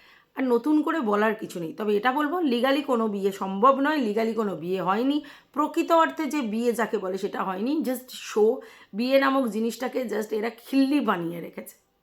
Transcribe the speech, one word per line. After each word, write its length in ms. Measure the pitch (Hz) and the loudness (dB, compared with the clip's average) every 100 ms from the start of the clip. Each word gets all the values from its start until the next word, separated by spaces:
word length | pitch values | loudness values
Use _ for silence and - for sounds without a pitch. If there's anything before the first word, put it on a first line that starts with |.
| - - _ - | -20 -20 _ -4
আর 80 | |
নতুন 380 | 262 233 285 302 | 2 2 4 2
করে 180 | 311 320 | 2 0
বলার 360 | 220 202 220 214 | 0 2 2 0
কিছু 240 | 170 180 | -6 -8
নেই, 140 | 165 | -8
তবে 240 | - 214 202 | -4 0 2
এটা 140 | 254 | 2
বলবো 300 | 262 294 359 | 2 0 0
legally 420 | 311 240 262 285 | 0 2 2 2
কোনো 240 | 285 240 226 | 0 0 0
বিয়ে 240 | 202 196 | 0 -2
সম্ভব 480 | 196 196 196 254 269 | -2 -6 2 4 4
নয়, 180 | 285 311 | 2 0
legally 360 | 220 208 226 | 0 0 -2
কোনো 220 | 220 208 160 | -2 -4 -4
বিয়ে 260 | 175 190 | -4 -2
হয়নি। 420 | 175 202 262 294 294 - _ | 0 0 0 -2 -4 -18 _
প্রকৃত 400 | 262 302 339 - | -4 -2 0 2
অর্থে 340 | 330 311 - 302 | 4 4 0 -4
যে 160 | 302 | -2
বিয়ে 320 | 226 220 240 | -2 -2 0
যাকে 240 | 220 208 208 | 0 0 -2
বলে 200 | 190 190 | -2 -4
সেটা 260 | 196 254 | -4 -4
হয়নি, 380 | 190 185 233 311 | -4 -2 -2 -2
just 280 | 233 254 254 | -2 -4 -8
শো, 520 | - - 220 214 262 - - - | -16 -4 2 2 2 -4 -20 -12
বিয়ে 260 | 196 247 269 | -4 2 4
নামক 280 | 269 269 240 | 4 2 0
জিনিসটাকে 560 | 208 226 226 247 262 | -2 -4 -4 -6 -4
just 320 | 240 214 214 220 | -4 -4 -4 -4
এরা 140 | 226 | -4
খিল্লি 500 | - - 269 269 285 | -8 -2 2 4 2
বানিয়ে 420 | 220 180 170 170 | 2 -2 -2 -8
রেখেছে, 340 | 180 202 214 - _ _ | -12 -14 -16 -18 _ _